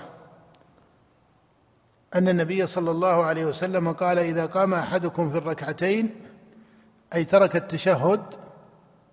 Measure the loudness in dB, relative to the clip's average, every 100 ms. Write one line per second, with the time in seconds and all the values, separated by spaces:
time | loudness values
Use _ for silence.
0 | -14 -20 -20 -20 _ _ _ _ _ _
1 | _ _ _ _ _ _ _ _ _ _
2 | _ 0 2 2 0 0 -2 -2 -2 0
3 | 2 4 2 0 -2 -2 -2 0 -2 0
4 | 0 2 0 -2 -2 0 2 0 -2 -2
5 | -2 -2 -2 -2 -4 -6 -8 -2 0 0
6 | -2 -6 -20 -20 -20 -20 -20 _ _ _
7 | _ -4 2 4 4 2 -4 -2 0 2
8 | 2 0 -2 -18 -20 -20 -20 _ _ _
9 | _